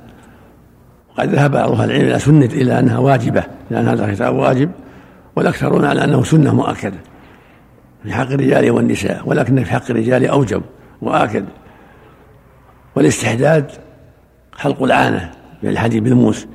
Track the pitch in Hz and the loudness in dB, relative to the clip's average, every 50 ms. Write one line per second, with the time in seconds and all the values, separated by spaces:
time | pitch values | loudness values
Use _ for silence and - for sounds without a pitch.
0 | - - - - - - - - - - - - - _ _ _ - - - - | -20 -20 -20 -20 -20 -20 -20 -20 -20 -20 -20 -20 -20 _ _ _ -20 -20 -20 -20
1 | _ _ _ - 127 139 135 135 143 143 139 127 113 123 123 110 110 110 117 143 | _ _ _ -4 -2 0 2 2 2 2 2 0 0 0 0 0 0 0 0 0
2 | 139 127 123 117 - 135 156 151 131 113 - - 127 123 120 120 123 123 113 120 | 0 0 0 0 2 4 6 6 4 4 2 0 0 0 2 2 2 2 2 2
3 | 127 139 139 120 117 123 110 98 85 - - - - - 117 113 113 117 123 117 | 2 2 2 2 0 0 -2 -2 -2 -4 -12 -20 -12 -6 -4 -2 0 0 0 0
4 | 104 104 101 101 120 127 127 131 135 135 127 123 143 175 185 - - - - - | -2 -4 -4 -2 -2 -2 -2 0 0 0 2 2 0 -2 -4 -10 -18 -20 -20 -20
5 | - - - - - - _ 135 - - 131 - 135 135 147 143 139 143 139 131 | -20 -20 -20 -20 -20 -8 _ -2 -2 -2 -2 -2 -2 0 0 2 0 0 0 0
6 | 135 143 147 131 123 - 156 160 143 123 117 120 - - - - - 104 95 85 | 0 0 0 0 2 2 4 4 4 4 2 0 0 -2 -4 -6 -8 -10 -10 -10
7 | - - - - - - - - - - - - - - - - _ - _ _ | -16 -20 -20 -20 -20 -20 -20 -20 -20 -20 -20 -20 -20 -20 -20 -20 _ -20 _ _
8 | - 107 - - 135 123 139 139 131 131 143 135 120 117 117 113 117 117 113 - | -12 -8 -6 -6 -4 -2 -2 0 2 2 2 2 2 2 2 2 0 0 -2 -2
9 | 101 - - - - - 135 147 - 107 135 131 120 - - 127 - - 120 113 | -2 -4 -4 -4 -4 -2 -2 -2 0 0 0 0 0 -2 -4 -4 -4 -2 -4 -2
10 | 110 120 127 123 131 123 - 143 135 98 101 92 - - - - - - - - | 0 0 0 2 2 2 2 0 0 0 -2 -6 -6 -8 -16 -20 -20 -20 -18 -10
11 | - 117 135 156 - - - 107 98 - - - - - - - - - - - | -6 -4 -2 0 -2 -2 -2 -6 -8 -8 -14 -20 -20 -20 -20 -20 -20 -20 -20 -20
12 | - - - - - - - - _ - _ _ - - - _ _ - - 139 | -20 -20 -20 -20 -20 -20 -20 -20 _ -20 _ _ -20 -20 -20 _ _ -8 -2 0
13 | 143 151 - - 113 113 113 117 139 147 160 156 139 - - - - - - - | 2 2 0 0 -4 -4 -2 0 2 2 2 2 0 -2 -10 -20 -20 -20 -20 -20
14 | - - _ _ _ _ _ _ _ _ - - - 143 135 135 135 127 127 131 | -20 -20 _ _ _ _ _ _ _ _ -18 -6 -6 -4 -4 -2 -2 0 2 2
15 | 131 120 107 98 87 80 - - - - - - 110 104 98 - - 117 113 113 | 2 0 -2 -4 -6 -10 -14 -20 -20 -20 -14 -8 -6 -4 -2 -2 -2 -2 -2 0
16 | 107 127 127 123 120 110 107 - - - - | 0 2 2 4 4 2 0 -2 -8 -16 -20